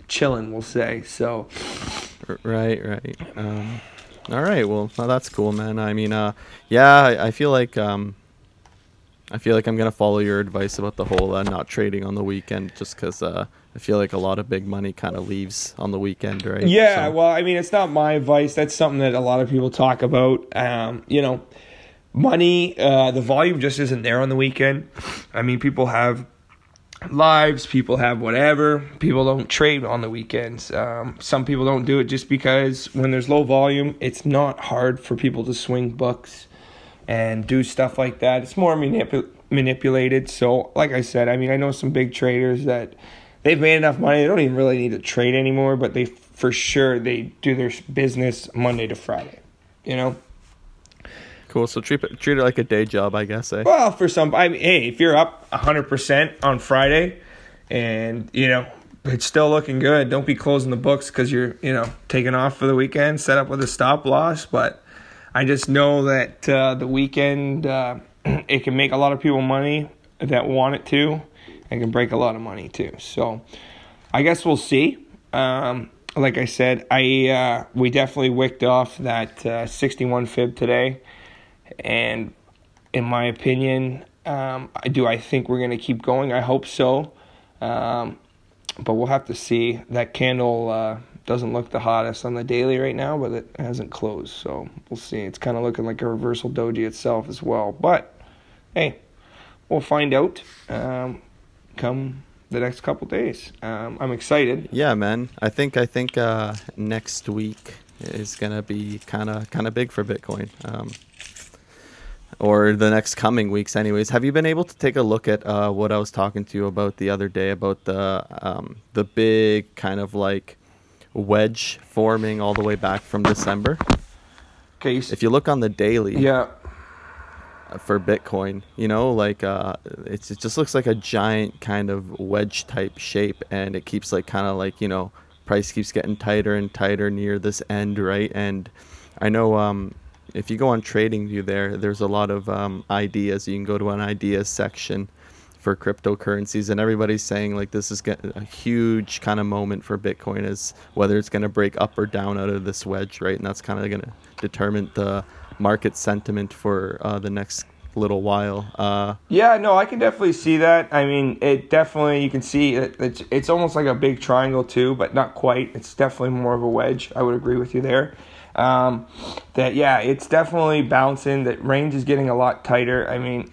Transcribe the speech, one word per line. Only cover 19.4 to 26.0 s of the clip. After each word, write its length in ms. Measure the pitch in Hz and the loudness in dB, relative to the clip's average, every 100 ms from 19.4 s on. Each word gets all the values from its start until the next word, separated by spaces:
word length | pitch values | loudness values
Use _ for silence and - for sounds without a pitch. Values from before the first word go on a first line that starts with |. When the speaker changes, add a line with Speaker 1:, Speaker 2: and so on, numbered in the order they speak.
Speaker 1:
of 80 | 127 | 2
people 200 | 131 127 | 2 0
talk 320 | - 131 123 | 2 2 4
about. 440 | 127 127 127 131 - - | 2 4 4 2 0 -4
Um, 480 | 123 120 113 117 - | -2 -2 -4 -6 -2
you 140 | 143 | 0
know, 200 | 139 131 - - - - - - _ | 2 -2 -8 -20 -20 -20 -20 -20 _
money, 640 | - 156 165 175 175 175 - | 2 4 6 6 4 2 2
uh, 320 | 139 135 131 | 4 6 4
the 100 | 127 | 2
volume 380 | 117 135 175 156 | 2 4 4 2
just 200 | 139 135 | -2 0
isn't 220 | 135 127 | -2 -2
there 200 | 117 123 | 0 0
on 80 | 135 | 2
the 60 | 131 | 2
weekend. 520 | 135 131 135 139 - - - - - | 0 2 0 0 -6 -14 -12 -14 -10
I 80 | 113 | -4
mean, 180 | 120 123 | -2 0
people 280 | 139 135 123 | 0 0 0
have 380 | 117 | 2